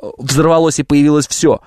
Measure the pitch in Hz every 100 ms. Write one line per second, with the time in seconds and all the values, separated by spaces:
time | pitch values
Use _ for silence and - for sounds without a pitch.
0 | - - 131 135 160 165 165 151 139 143
1 | 147 147 - - 156 117